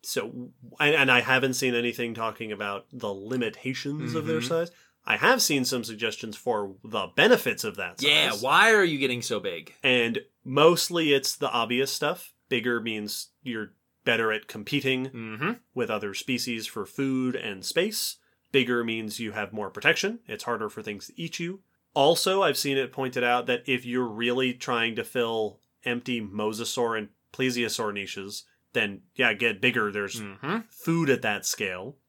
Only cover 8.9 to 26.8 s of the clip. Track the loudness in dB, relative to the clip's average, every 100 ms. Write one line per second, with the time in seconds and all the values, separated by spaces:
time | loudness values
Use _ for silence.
8.9 | 2 0 0 -2 -2 -4 -6 -12 -2 2
9.9 | 4 4 0 -6 _ -2 6 8 6 0
10.9 | 0 2 2 2 -4 -2 0 0 0 -2
11.9 | -2 -4 -4 -12 _ _ -2 0 -2 -2
12.9 | -6 -6 -8 -12 _ -8 -8 -8 _ _
13.9 | _ 0 2 2 0 -6 -12 -4 -2 0
14.9 | 0 -2 -8 -12 -4 -4 -4 _ -4 -2
15.9 | -2 -4 -6 -4 -2 -2 -6 -6 -8 -8
16.9 | -4 -2 0 0 -2 -6 -8 -4 0 0
17.9 | -2 -6 -8 _ _ _ 2 4 2 0
18.9 | -2 -4 -6 -6 -6 -6 -6 -6 0 2
19.9 | 2 0 -4 -10 -8 -4 -4 -4 -6 -10
20.9 | -10 -12 -10 -10 -6 -8 -10 _ _ _
21.9 | 6 6 6 4 4 4 2 0 0 0
22.9 | -2 -2 0 2 2 2 -2 0 -2 0
23.9 | -2 -2 -2 0 2 0 -2 -2 0 0
24.9 | -2 -4 0 0 0 -2 -4 _ _ -4
25.9 | -4 -2 -4 -4 -2 -2 -2 -6 -2